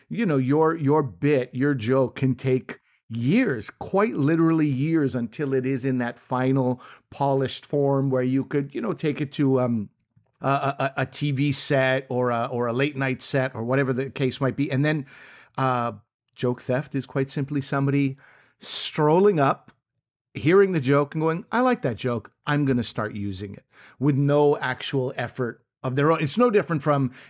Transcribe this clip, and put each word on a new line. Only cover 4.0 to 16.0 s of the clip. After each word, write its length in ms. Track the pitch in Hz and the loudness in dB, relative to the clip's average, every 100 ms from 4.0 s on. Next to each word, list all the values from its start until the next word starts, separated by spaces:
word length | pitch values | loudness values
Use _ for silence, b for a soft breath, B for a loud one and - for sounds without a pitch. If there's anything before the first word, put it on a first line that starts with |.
| 226 302 | 0 0
literally 520 | 143 165 165 160 151 | 2 4 4 2 0
years, 460 | 127 156 160 139 | 0 0 0 0
until 400 | 127 117 - 139 | -2 -6 -6 -2
it 140 | 135 127 | -2 0
is 180 | 135 131 | -2 -2
in 140 | 127 | -2
that 180 | 120 - | -4 -8
final 640 | - 127 131 135 127 123 B B _ | -6 -2 2 2 2 -2 B B _
polished 520 | - 139 135 127 - | -4 0 0 -2 -6
form 460 | - 147 139 139 135 | -4 0 2 2 2
where 140 | 127 | 0
you 200 | 127 135 | 0 0
could, 300 | 135 143 139 | 0 -4 -4
you 80 | - | -6
know, 120 | 220 | -6
take 280 | - 156 135 | -4 -4 -4
it 100 | 139 | -6
to, 280 | - 139 131 | -2 2 2
um, 280 | 123 117 98 _ _ _ _ _ | 2 -2 -4 _ _ _ _ _
a, 60 | 135 | -2
a, 460 | 139 139 135 139 139 | 0 -2 -2 -4 -4
a 80 | 131 | -6
T 260 | - 147 | -4 -4
V 200 | 131 147 | 0 0
set 520 | 135 - 139 131 131 - | -2 0 2 2 0 -2
or 220 | 123 123 | -2 0
a, 180 | 117 123 | -2 -2
or 160 | 120 120 | -2 -2
a 60 | |
late 240 | 120 147 135 | 0 -2 -2
night 240 | 131 127 | -4 -4
set 340 | - 139 131 113 | -2 -2 -2 -4
or 80 | |
whatever 300 | 117 135 135 | -2 0 0
the 160 | 123 - | -2 -6
case 320 | - 131 - | -2 -2 0
might 160 | 131 117 | -2 -2
be. 120 | 143 | -2
And 140 | 135 | 0
then, 220 | 151 156 135 B B B B - | 0 0 -6 B B B B -4
uh, 360 | 131 123 120 104 | -2 0 -4 -8